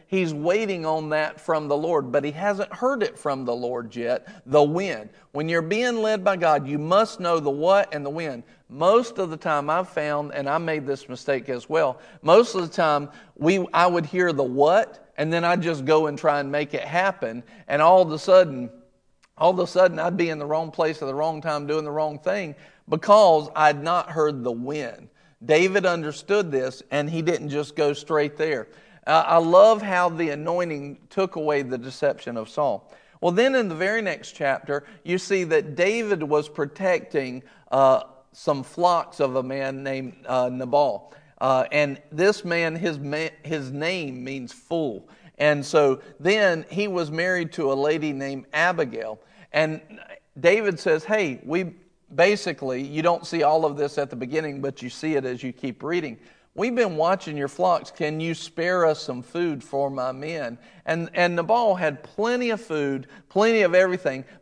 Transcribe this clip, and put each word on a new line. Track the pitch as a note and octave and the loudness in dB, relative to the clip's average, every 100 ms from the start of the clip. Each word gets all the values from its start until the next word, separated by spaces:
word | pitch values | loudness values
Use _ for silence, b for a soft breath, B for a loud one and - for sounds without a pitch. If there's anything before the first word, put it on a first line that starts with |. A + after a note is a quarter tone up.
| _ | _
he's | F#3+ E3 | -2 -2
waiting | D3 E3 G#3 G#3 F3+ | 0 0 2 0 -2
on | D#3 D#3+ D#3 | -2 -2 -2
that | D#3 D3+ - | -2 -2 -4
from | - D#3+ D3 | -2 -2 0
the | C#3+ | -2
Lord, | E3 D#3 C3 | 0 0 0
but | C#3+ | -2
he | D3 | -2
hasn't | D3+ G3+ G3 - | -2 -2 -2 -6
heard | - B3+ C4 | -4 -2 0
it | F#3 - | -4 -4
from | D3 C3+ | -6 -4
the | A#2+ | -4
Lord | A#2+ B2 B2 A2+ | -4 -4 -6 -8
yet. | A#2+ A#2 B2 B B C3 | -6 -4 -4 B B 2
The | D3 | 4
when. | D3 E3+ G3 A2+ G#2+ b b | 4 2 -4 -6 -12 b b
When | C#3+ D#3+ | -6 -2
you're | E3+ | -2
being | E3 G#3+ B3 A#3 | 0 -2 -2 0
led | G#3+ G#3+ | -2 0
by | G3 F#3 | 0 2
God, | E3 D3 C3+ | 2 2 0
you | D3 | -4
must | D#3 G3 A3 - | 2 2 2 -2
know | E3+ E3 | -2 0
the | C#3+ | 0
what | C#3 E3+ G3 - | 0 4 4 2
and | D3 | -4
the | C#3+ | -6
when. | D#3+ D#3 A#2+ b b _ | -6 -6 -8 b b _
Most | C3+ F3 A#3 A#3 - | 0 4 4 2 -4
of | F3+ | -6
the | D#3 | -4
time | F3 D3 D3 | -2 -2 0
I've | E3+ F#3 | -2 -2
found, | E3+ D3 D3 D3 | -4 -2 -4 -4
and | C#3+ C#3 | -6 -2
I | D#3+ | -2
made | E3 D#3 | -2 -4
this | C3+ C3+ - | -4 -8 -10
mistake | B2 - C3+ B2 | -8 -4 -4 -4
as | B2 - | -8 -2
well, | D#3+ C#3+ - B B | 0 0 -2 B B
most | D3+ G#3 A#3+ F#3+ | 6 6 6 0
of | |
the | E3 | -4
time | - D#3+ D3 C#3+ B B - | 0 0 0 -4 B B -2
we, | D#3+ F#3+ - | 2 2 2
I | E3 F3+ | 2 4
would | F3 | 2
hear | D3+ F#3 F3 | -2 0 0
the | C#3 | 0
what, | B2+ C3 D3 G3+ - - _ - | 0 2 4 4 2 -6 _ -6
and | D#3 | -2
then | E3+ | 0
I'd | E3+ F3+ | 0 0
just | E3 D3 | 0 -2
go | C3+ D#3 D#3 | 2 2 2
and | D3 | 0
try | D#3 C#3+ | 0 0
and | C#3 | 0
make | D3 D3 | -4 -4
it | C3+ | -6
happen, | - E3+ F#3+ - A#2 A#2 B B - | -4 -2 0 -2 -6 -8 B B -4
and | D3 | 2
all | E3 F#3 | 6 6
of | E3+ | 6
a | D3+ | 0
sudden, | - F#3 E3 C3 A#2+ - _ _ _ _ _ - | 6 6 6 0 -10 -14 _ _ _ _ _ 0
all | E3+ | 2
of | F3+ | 2
a | F3 | 0
sudden | F3+ F#3 D#3+ | 4 4 2
I'd | F3 F3+ | -2 -2
be | E3+ | -2
in | D3+ | -4
the | |
wrong | C#3+ D#3 E3 | -4 -4 -4
place | - D#3+ D#3+ | -2 -2 -2
at | C3+ | -6
the | |
wrong | C#3 D#3+ D3+ | -2 -2 -4
time | D#3+ D3 D3 | -4 -4 -2
doing | D#3 | -4
the | D3+ | -2
wrong | D3+ D#3 D3 | -4 -4 -4
thing | F#3 G3+ E3 b b b - | -4 -4 -6 b b b -6
because | D#3+ - G#3+ F#3+ D#3 D3 | 0 6 8 8 6 2
I'd | D#3 D3+ C#3+ | 2 4 4
not | D#3+ F3 F3 | 0 -2 -2
heard | D#3+ D3+ C3+ | 0 0 0
the | A#2+ | -4
when. | A#2 B2+ D3+ A#2+ - - b b b | -6 -6 -8 -8 -12 -20 b b b
David | A2+ D#3 F#3 G3 F3+ | 2 4 4 4 2
understood | E3+ D3+ C#3+ - G#3 E3+ | 0 -4 -8 -2 0 0
this, | C3+ B2+ - - | -2 -2 -8 -4
and | C#3+ D3 | -4 -2
he | E3 | -2
didn't | D#3+ D#3 D3 | -2 -2 -4
just | D3 C#3+ D#3+ | -6 -4 0
go | D3 | 0
straight | D3 - D3+ D3 - | 0 -2 0 0 -2
there. | D#3 B2+ - B B B - | -4 -4 -8 B B B 2
Uh, | D#3+ - | 2 4
I | E3 | 4
love | E3 F#3 G#3+ G#3+ | 6 8 8 6
how | G3+ F3+ F3+ | 0 0 0
the | E3 E3 | -2 -4
anointing | D3 E3 F3 E3+ D3 C#3+ - _ | -4 -4 -4 -4 -6 -10 -16 _
took | G3 F#3+ E3+ | -4 -4 -2
away | D3+ C#3+ | -2 0
the | B2+ B2+ | -2 -6
deception | B2+ - C#3+ - B2 A#2 | -8 -4 -2 -2 -8 -10
of | G#2+ | -8
Saul. | - C#3+ G2 b b b b | -4 -2 -4 b b b b
Well, | F3 | 0
then | F3+ C4+ | 2 2
in | C4 G3+ | 2 -2
the | |
very | D#3 F#3+ A3+ | -2 -2 -2
next | G3 D3 - | -4 -8 -12
chapter, | - C#3 - - D3 B B | -4 -2 -2 -4 -6 B B
you | E3 F#3 | -4 -4
see | - G3 | -2 -2
that | E3 D#3 D3+ | 2 0 0
David | C#3+ F#3+ A#3 G#3+ F3+ | 0 0 0 -2 -2
was | D3 D3+ D3+ | 0 -2 -2
protecting, | - C#3+ - F#3+ E3+ - D3+ B2+ B2+ b b - | -6 -8 -4 -2 -2 -2 -4 -4 -8 b b -2
uh, | C3+ C3+ B2+ - - _ | 4 6 4 0 -16 _
some | - D#3+ C#3 | -6 -2 -2
flocks | B2+ - F3 E3+ - - | -4 0 2 2 -2 -4
of | C#3 C3 | -2 -2
a | |
man | B2+ C3+ C3+ C3+ | -4 -6 -6 -8
named, | C3+ C3+ B2+ - A#2+ | -8 -8 -10 -12 -4
uh, | B2+ B2+ | -2 -2
Nabal. | B2+ B2+ C#3+ C#3 G2+ B B B - | -4 0 2 2 -2 B B B -2
Uh, | C3 C3 - | 0 2 2
and | D3 C#3+ C3 - | 0 0 -4 -8
this | D#3 G3 G#3 | 0 2 2
man, | F3 E3+ E3 E3 | -2 -2 -2 -2
his | E3 D3 | -4 -4
ma-, | C#3+ D3+ D#3+ - | -6 -6 -6 -10
his | D3 D#3 C3 | -8 -6 -6
name | C#3+ D#3+ F#3 C#3+ B2+ | -6 -4 -4 -6 -10
means | C3 C3+ A#2+ | -10 -10 -12
fool. | - - E3+ C#3+ G2+ B B B - | -16 -6 -4 -4 -6 B B B 0
And | D3+ D3 | 2 2
so | C3+ D#3 C#3 C3 B - | 2 4 4 2 B -4
then | E3 G#3+ G3 E3 - | 0 2 2 0 -4
he | F3 G#3 | -4 -2
was | F3+ D3+ | -4 -4
married | D#3+ F3+ F3+ E3 | -2 -2 -2 -4
to | - C#3 | -2 0
a | |
lady | C#3 D3+ D#3+ D3+ | 2 0 0 -2
named | C3+ C#3 C3+ - | -6 -8 -8 -4
Abigail. | D3+ F3 E3 B2+ A2+ A2 G#2+ b b b | 0 2 0 -4 -6 -10 -12 b b b
And | D3+ D#3 D#3 - - - - _ C3+ | -2 0 -4 -12 -20 -20 -20 _ 0
David | E3+ G#3+ G3+ E3+ | 4 4 2 -2
says, | F#3 D#3 | 0 0
"Hey, | - A3 E3 A#2+ | 0 -2 -2 -6
we," | C3+ F3 F3 - _ _ _ | -6 -4 -4 -10 _ _ _
basically, | C#3 F#3+ G#3 F3+ C#3 C3+ B2+ | 2 2 2 -4 -6 -6 -6
you | C#3 D3+ | -6 -2
don't | E3+ E3+ E3 | 0 0 -2
see | E3+ | 0
all | D3 D#3+ | 2 2
of | D#3 C#3+ | 0 -2
this | C#3 D3+ | -4 -4
at | C3+ | -6
the | A#2+ | -8
beginning, | B2+ D3+ D#3 C#3 | -6 -6 -6 -8
but | C#3 - | -10 -8
you | B2 | -12
see | - D#3 | -8 -4
it | C#3+ | -2
as | C3 B2 | -2 -6
you | B2+ | -10
keep | - C3 - | -8 -10 -8
reading. | C#3+ F3 D3+ A2 b b b | -6 -4 -6 -10 b b b
"We've | - A#3+ | -6 -2
been | A#3+ G#3 D#3 | 0 0 0
watching | E3 F#3+ D#3+ D3 | 0 0 -4 -6
your | C#3 | -6
flocks. | - F3+ D#3+ - | 0 0 0 -2
Can | - D3+ D#3 | -6 -4 -4
you | E3 | -4
spare | D#3+ - - F3 F3+ | -6 -8 -4 -2 2
us | E3 D3+ | 2 2
some | - B2 | -4 -10
food | A#2+ E3+ F3 C#3 | -8 -4 -2 -4
for | - C#3 C#3 | -6 -4 -4
my | C3+ B2+ | -4 -6
men?" | C3 D3+ E3 A#2+ A#2+ B B - | -6 -8 -8 -8 -10 B B -4
And, | E3 E3 | -4 -2
and | F3+ F3 E3+ | 0 0 0
Nabal | E3 A#3+ A3+ F3+ | 0 2 2 0
had | D#3 C3 | -2 -4
plenty | - - A3+ B3 A#3+ | -8 -4 -2 0 -2
of | A3 | -4
food, | - D#3 C#3+ C3+ - B _ | -4 -4 -2 -4 -10 B _
plenty | G3 A3 A3+ | 2 4 4
of | F3+ | 6
everything, | F3+ F#3 F3+ D3+ C3 B B | 6 4 2 -4 -6 B B